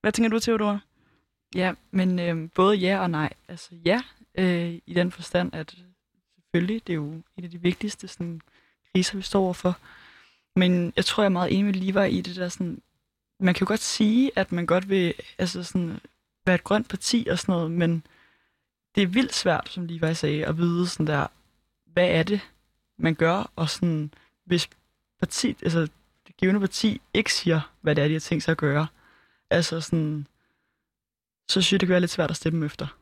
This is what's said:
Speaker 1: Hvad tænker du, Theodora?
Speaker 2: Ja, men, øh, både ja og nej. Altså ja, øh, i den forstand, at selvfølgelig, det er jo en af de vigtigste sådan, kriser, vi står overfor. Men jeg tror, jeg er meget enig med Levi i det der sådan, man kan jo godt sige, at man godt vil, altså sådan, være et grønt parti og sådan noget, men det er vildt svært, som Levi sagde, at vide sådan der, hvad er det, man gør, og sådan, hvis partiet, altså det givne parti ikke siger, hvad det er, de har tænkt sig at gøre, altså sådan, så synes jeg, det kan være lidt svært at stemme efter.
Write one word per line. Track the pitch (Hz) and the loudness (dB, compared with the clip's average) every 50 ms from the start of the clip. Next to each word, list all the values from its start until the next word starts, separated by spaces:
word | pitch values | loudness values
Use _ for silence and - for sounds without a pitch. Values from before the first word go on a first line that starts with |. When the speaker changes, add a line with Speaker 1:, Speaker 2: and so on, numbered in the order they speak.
Speaker 1:
Hvad | - 214 | 0 0
tænker | 208 - 226 226 | 2 2 2 2
du, | 214 226 | 2 0
Theodora? | - 233 226 214 214 208 202 202 _ _ _ _ _ _ _ _ _ _ _ _ _ _ - | 2 0 0 2 2 0 -2 -2 _ _ _ _ _ _ _ _ _ _ _ _ _ _ -4
Speaker 2:
Ja, | 180 180 185 175 _ _ _ | -2 -2 -2 -2 _ _ _
men, | - 190 185 185 180 175 | 0 0 2 2 0 0
øh, | 175 170 165 165 160 165 _ | 0 -2 -2 -4 -6 -4 _
både | - 185 196 214 | 4 4 4 4
ja | 196 180 180 196 190 | 4 2 2 2 2
og | 185 175 | 0 -2
nej. | 165 151 156 - - _ _ | 0 -2 -2 -4 -6 _ _
Altså | - 175 165 - - 175 170 165 | -18 -18 -18 -18 -20 -20 -2 0
ja, | 170 202 247 254 - - _ - _ _ | 2 2 2 0 -8 -18 _ -20 _ _
øh, | - 185 180 175 170 170 170 170 170 _ | 0 2 2 2 0 -2 -4 -6 -10 _
i | - 170 | -2 0
den | 175 175 180 | 0 0 0
forstand, | - - 170 - - 180 180 180 - | -2 -8 -12 -2 0 0 0 0 -6
at | 160 156 - - 180 180 180 _ _ _ _ _ _ _ _ _ | -8 -12 -12 -16 -20 -20 -20 _ _ _ _ _ _ _ _ _
selvfølgelig, | _ _ _ - 170 175 185 220 226 _ | _ _ _ 0 0 0 0 -2 -4 _
det | - 170 | -4 -4
er | |
jo | 156 147 147 160 160 - _ _ | -4 -4 -6 -10 -14 -18 _ _
en | - 175 | -14 -14
af | 175 | -14
de | 170 175 | -14 -2
vigtigste | 175 180 180 - - 208 - - - | -2 -2 0 0 -6 -8 -8 -10 -16
sådan, | 180 - - 175 170 165 160 - _ _ _ _ _ _ _ _ _ - | -18 -10 -10 -8 -8 -8 -12 -14 _ _ _ _ _ _ _ _ _ 0
kriser, | 185 185 - - | 0 0 0 -4
vi | 190 185 | -6 -8
står | - - 196 190 | 0 0 2 2
overfor. | 185 175 - - 180 180 - - - - - - - - - - _ _ _ _ _ _ | 0 -2 -2 -2 -2 -2 -2 -10 -20 -20 -20 -20 -20 -20 -20 -20 _ _ _ _ _ _
Men | 185 180 180 180 175 175 170 - | 2 4 4 2 2 0 -2 -2
jeg | - 185 | -2 -2
tror, | - - - 208 | 0 0 2 2
jeg | |
er | 196 185 | 2 2
meget | 175 180 - | 2 0 0
enig | - 190 202 | 2 2 2
med | 208 196 | 0 0
Levi | 190 190 190 190 196 196 185 - | 0 -2 0 2 2 2 2 0
i | 185 | -2
det | 180 180 175 | -4 -6 -8
der | 185 180 180 | -6 -6 -6
sådan, | - - 185 170 - - _ _ _ _ _ _ _ _ _ _ _ _ | -4 -6 -6 -6 -6 -10 _ _ _ _ _ _ _ _ _ _ _ _
man | 196 180 175 | 2 2 2
kan | - 190 | 2 0
jo | |
godt | - 208 220 | 0 0 -2
sige, | - - - - 220 214 220 247 269 269 - | -2 -6 0 2 2 4 4 4 2 2 2
at | - 190 - | -2 -2 0
man | 180 175 170 | -2 -4 0
godt | - 165 185 190 196 | 2 2 0 2 0
vil, | 196 190 180 170 - - - - - | 0 2 2 0 -2 -6 -12 -16 -6
altså | - 180 175 - 180 175 | -4 -4 -4 -4 -8 -10
sådan, | - - 185 175 165 - - _ - _ _ _ _ _ _ _ | -4 -2 -2 -2 -2 -8 -10 _ -18 _ _ _ _ _ _ _
være | 185 180 | 2 2
et | 175 - | 2 2
grønt | - 202 214 233 - | 0 0 0 0 -4
parti | - 185 - - - 233 226 - | -8 -6 -2 0 0 0 0 0
og | 180 175 | -2 -2
sådan | - - 185 | 0 0 0
noget, | 170 165 160 | 0 0 -2
men | 165 175 170 170 170 165 - - _ _ _ _ _ _ _ _ _ _ _ _ _ _ _ _ _ | 0 0 2 2 0 -2 -4 -10 _ _ _ _ _ _ _ _ _ _ _ _ _ _ _ _ _
det | 202 196 | 0 0
er | |
vildt | 175 185 247 254 262 - | 2 2 0 0 0 -2
svært, | - - 190 160 - - - | -2 0 0 0 0 -2 -8
som | - 180 175 | -10 -10 -8
Levi | 165 170 165 165 160 165 | -8 -4 -2 -2 -2 0
sagde, | - - 147 147 151 - | 0 0 -2 0 0 -2
at | - 156 | -2 0
vide | 160 175 170 170 170 180 | 0 2 2 2 0 0
sådan | 175 - - 160 | -2 0 -2 -2
der, | 151 151 143 147 - _ _ _ _ _ _ _ _ _ _ _ | 0 0 0 -2 -4 _ _ _ _ _ _ _ _ _ _ _
hvad | _ 165 175 180 180 | _ _ 2 2 4
er | 175 165 165 | 4 2 2
det, | 185 208 202 - - _ _ _ _ _ _ _ _ _ | 2 -2 -4 -4 -10 _ _ _ _ _ _ _ _ _
man | - - 165 160 | -2 0 0 2
gør, | - 165 165 175 196 - - _ | 4 2 2 2 0 -2 -6 _
og | - 165 151 | -4 -4 -4
sådan, | - - 180 170 160 156 151 151 - _ _ _ _ _ _ | -2 -2 0 0 0 -2 -4 -8 -12 _ _ _ _ _ _
hvis | 180 175 170 - - _ _ _ _ _ _ _ _ _ _ | -2 0 0 0 -4 _ _ _ _ _ _ _ _ _ _
partiet, | 190 - - - - 233 143 - - | -6 -4 -2 -2 -2 -2 -2 -2 -2
altså | - 160 170 160 151 _ _ _ _ _ _ _ | 0 2 2 0 -2 _ _ _ _ _ _ _
det | - - | -20 -4
givne | - 190 185 190 208 | 0 2 2 2 2
parti | 196 190 - - - 214 214 - _ _ - | 0 -2 -2 0 0 0 0 -2 _ _ -2
ikke | 208 214 - - | -2 0 0 -2
siger, | - - 180 160 156 147 - _ _ | 0 2 2 0 0 0 -6 _ _
hvad | - 156 151 | 0 0 2
det | 151 143 | 2 2
er, | |
de | 151 156 | 2 0
har | 160 | -2
tænkt | - - 170 151 - | -2 -2 -2 -2 0
sig | - | 0
at | 160 | 0
gøre, | - 156 143 139 147 156 156 _ _ _ _ _ _ _ _ _ _ _ _ | 0 0 0 2 0 -2 -2 _ _ _ _ _ _ _ _ _ _ _ _
altså | - 170 165 - 165 165 | 0 2 2 0 -4 -6
sådan, | 156 - - 165 156 151 151 151 143 _ _ _ _ _ _ _ _ _ _ _ _ _ _ _ _ _ _ _ _ _ _ _ _ | -4 -2 0 0 0 -2 -4 -6 -8 _ _ _ _ _ _ _ _ _ _ _ _ _ _ _ _ _ _ _ _ _ _ _ _
så | - - 190 | -2 0 0
synes | 180 - | 2 2
jeg, | 196 190 | 2 2
det | 196 | 4
kan | 180 185 | 4 4
være | 180 | 2
lidt | 180 170 | 2 0
svært | - - 160 143 | 0 -2 -2 -2
at | 165 | -2
stemme | - - 160 160 165 156 | -2 -2 -2 -2 0 -2
efter. | 151 - - 143 143 - _ | -4 -6 -8 -10 -10 -10 _